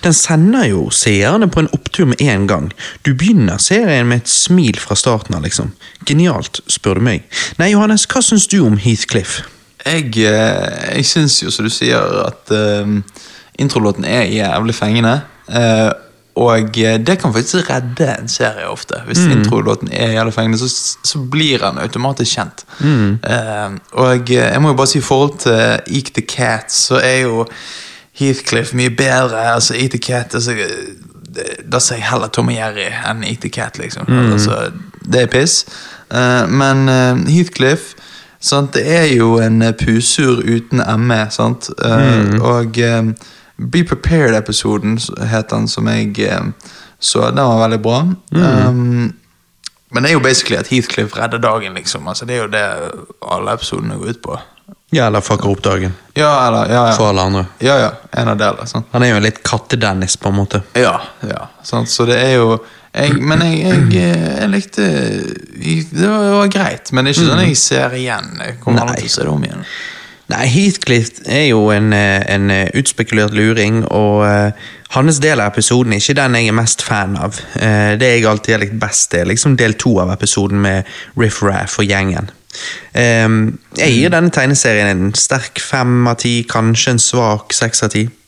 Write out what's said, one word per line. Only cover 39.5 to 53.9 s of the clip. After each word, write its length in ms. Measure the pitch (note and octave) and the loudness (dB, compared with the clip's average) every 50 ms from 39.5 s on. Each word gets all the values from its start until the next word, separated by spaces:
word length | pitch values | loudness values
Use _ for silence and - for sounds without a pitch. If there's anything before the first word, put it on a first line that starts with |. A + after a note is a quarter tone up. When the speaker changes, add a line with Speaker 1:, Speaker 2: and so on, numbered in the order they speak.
| A2 A2+ A2+ | 4 4 4
Speaker 2:
eh, 100 | A2+ A2+ | 2 0
pusur 680 | - - - A2+ A2+ A#2+ - - - D3+ C3 B2 A#2 - | 0 0 2 2 2 2 0 0 2 2 2 2 2 2
uten 360 | - A#2 A#2 A#2 - - B2 | 0 0 -2 -2 -2 -2 -2
M 300 | - - A2 G#2+ A2+ B2 | 0 0 0 0 0 0
E, 160 | A#2 A2 G#2+ A2 | 0 0 -2 -4
sant? 400 | - - A#2 A2+ B2 B2 - - - - - | -4 -2 -2 -2 -2 -4 -8 -12 -8 -4 -2
Eh, 400 | A#2 A2+ A#2+ C#3 C3 B2 A2 G#2 | 2 2 4 4 4 4 4 4
Speaker 1:
Mm. 180 | G2+ G2+ G#2+ A#2 | 2 2 2 2
Speaker 2:
og, 360 | A#2+ A#2+ A#2+ A#2 A2+ A2 A#2+ | 2 2 2 0 -2 0 0
eh, 240 | A#2+ A#2 A#2 A2+ A2+ A2 A2 - - - - - - _ _ - | 0 2 2 2 0 0 -2 -4 -10 -20 -20 -20 -20 _ _ -8
Be 260 | - B2 B2 E3+ E3+ | -8 -2 0 0 0
Prepared-episoden 1120 | E3+ - B2+ - - E3 E3 D3 A#2+ A2+ A2 G#2 - G#2+ - - - G#2+ G#2 - G#2 A2+ A2+ | 0 -2 -2 0 2 2 4 4 4 2 2 0 -2 -4 -2 0 0 -2 0 0 -2 -2 -2
s-, 120 | A2+ - - - - A2+ | -4 -6 -8 -6 -4 -2
het 180 | A2 A2 G#2+ - | -2 -2 -2 -2
den 180 | A2 A2 A2 A2 | -2 -2 -2 -2
som 180 | - - A2 A2 | -2 -2 -2 -2
jeg, 300 | A2+ A2 G#2+ G#2 G2+ G#2 | 0 0 -2 -2 -2 -2
eh, 200 | G#2 G2 F#2+ F#2+ - - G#2 _ - - - - - - _ _ | -2 -2 -2 -2 -4 -6 -8 _ -14 -20 -20 -20 -20 -20 _ _
så. 200 | - - - - A#2+ A#2 | -4 -2 0 0 0 0
Den 60 | B2 | 0
var 320 | - C#3 B2+ A#2 A2+ A2+ A2+ | 0 2 2 2 2 2 2
veldig 140 | A2+ A2 G#2 | 0 0 0
bra. 180 | A#2 A#2 B2+ D#3+ F3+ F#3 F3+ _ - D3+ | 0 0 2 0 0 -2 -4 _ -4 0
Speaker 1:
Mm. 100 | E3 F3+ | 2 2
Speaker 2:
Ehm, 720 | E3 B2+ C3 B2+ B2+ B2 B2 B2 B2 A#2+ A#2+ A#2+ A2 - - _ _ _ _ _ _ _ _ _ - _ _ _ _ - | 4 4 4 4 4 2 2 2 2 2 0 0 -2 -4 -8 _ _ _ _ _ _ _ _ _ -20 _ _ _ _ -4
men 100 | B2+ C#3 | -2 0
det 80 | D3+ | 2
er 20 | E3 | 2
jo 60 | D3+ | 4
basically 360 | B2 C3 C3 A#2+ - - A2+ - | 4 4 2 2 0 -2 -2 -4
at 100 | - - | -2 0
Heathcliff 480 | C3 B2+ A#2 - - - G#2 G#2 - | 0 0 0 0 -2 -4 -4 -4 -4
redder 220 | A2+ A2 A2+ A2+ A#2 | -6 -6 -4 -4 -2
dagen, 360 | A#2 A#2 G#2+ A2+ G#2 G2 F#2 | 0 0 0 0 -4 -6 -12
liksom. 320 | F#2 F2+ - - - D2 | -10 -8 -8 -8 -8 -8
Altså, 200 | E2 F#2 - - | -8 -10 -8 -8
det 100 | A#2 B2+ | -6 -4
er 60 | B2 A2 | -4 -4
jo 60 | G#2 | -2
det 160 | G#2+ G#2+ G#2 G2 - - - D#2+ - - - - - _ - | -2 -2 -2 -2 -4 -6 -8 -10 -10 -14 -16 -20 -20 _ -10
alle 320 | - F2 F2+ G2 G2+ A2 | -6 -6 -4 -4 -4 -4
episodene 420 | - - - - - - - | -4 -6 -8 -8 -6 -6 -6